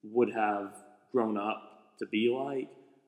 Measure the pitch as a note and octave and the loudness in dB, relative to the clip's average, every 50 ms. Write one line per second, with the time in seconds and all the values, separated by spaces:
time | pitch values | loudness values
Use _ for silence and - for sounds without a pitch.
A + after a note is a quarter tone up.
0 | - G#2+ A2 A#2+ A#2+ G#2+ A2 A2+ G#2+ G#2 G#2 G2+ G2 G2 - - - - - _ | -16 0 4 4 4 4 4 0 0 2 0 -2 -4 -6 -12 -16 -20 -20 -20 _
1 | _ _ - B2+ A2+ A2 G#2+ G2+ G2+ G#2+ G#2+ - - - - - - _ _ - | _ _ 0 0 2 2 0 -2 -2 -2 -4 -6 -10 -18 -20 -20 -20 _ _ -10
2 | - - - A2 A2+ A#2+ B2 C3 C#3 C#3+ C#3 C3 - - - - - - _ _ | -10 -2 0 2 2 2 2 0 -2 -4 -4 -4 -6 -8 -12 -20 -20 -20 _ _
3 | _ | _